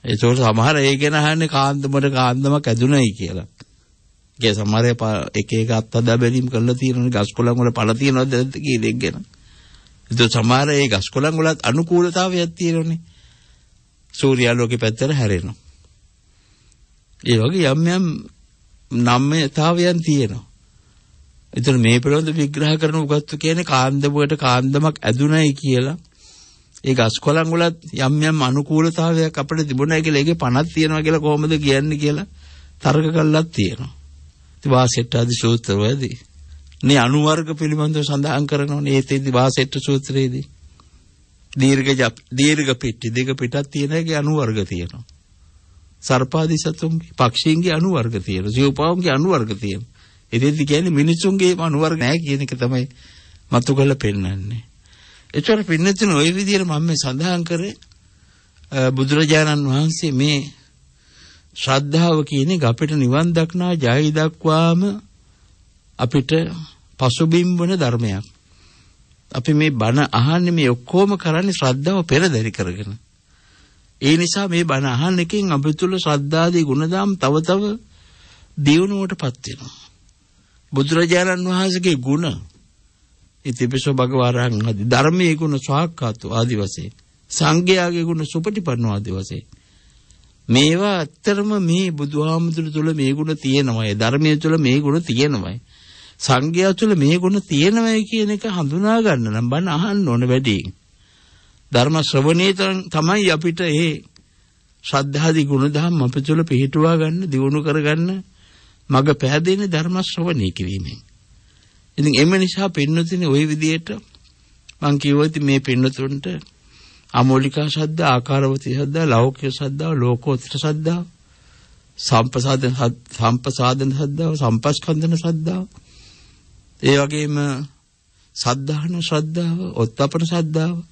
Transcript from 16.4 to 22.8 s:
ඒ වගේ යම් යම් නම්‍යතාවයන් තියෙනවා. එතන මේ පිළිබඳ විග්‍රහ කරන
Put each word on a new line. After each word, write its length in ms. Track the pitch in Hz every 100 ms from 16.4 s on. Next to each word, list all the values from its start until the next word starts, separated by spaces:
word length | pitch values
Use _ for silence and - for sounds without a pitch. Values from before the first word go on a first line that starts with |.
| _ _ _ _ _ _ _ _
ඒ 160 | - 117
වගේ 300 | 117 185 151
යම් 140 | 143 170
යම් 180 | 180 180 151 - _ _ _ _ _ _
නම්‍යතාවයන් 1080 | 120 120 123 139 160 139 147 156 175 175 170
තියෙනවා. 480 | 160 143 113 117 - _ _ _ _ _ _ _ - _ _
එතන 260 | - 123 131
මේ 220 | 113 123
පිළිබඳ 300 | 135 147 160
විග්‍රහ 440 | 160 143 143 151
කරන 200 | 156